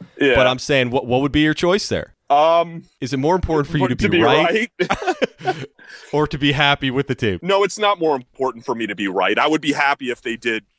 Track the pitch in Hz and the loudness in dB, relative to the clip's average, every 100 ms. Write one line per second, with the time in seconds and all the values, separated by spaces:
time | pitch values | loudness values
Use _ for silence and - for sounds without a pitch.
0 | - - 143 117 127 127 - 139 123 127 | -12 -2 2 4 2 0 0 0 0 -2
1 | 117 123 143 147 156 151 175 196 - 87 | 0 0 0 2 0 2 0 0 -2 -6
2 | - _ - 143 160 170 170 165 - - | -6 _ 0 4 4 4 0 -6 -16 -10
3 | 127 131 147 180 - 156 143 151 127 123 | -6 -2 2 0 0 -2 0 0 0 0
4 | - - 123 143 170 220 233 - - - | 0 2 4 4 2 0 -2 -4 -2 -2
5 | 392 - - - 381 359 - _ - - | -4 -2 -4 -4 -6 -6 -8 _ -20 -20
6 | - 147 151 143 143 139 143 143 135 127 | -4 -2 0 0 0 2 2 2 0 -2
7 | 139 123 110 92 175 196 196 - 208 190 | -2 -2 -2 -2 0 0 0 0 -2 0
8 | 160 135 127 - 131 117 123 117 107 98 | 0 -2 -6 -6 -6 -4 -6 -4 -6 -4
9 | 98 92 92 110 147 156 143 139 139 143 | -4 0 0 2 0 0 -2 0 0 -2
10 | 123 120 117 113 117 110 - | -6 -8 -8 -6 -4 -6 -8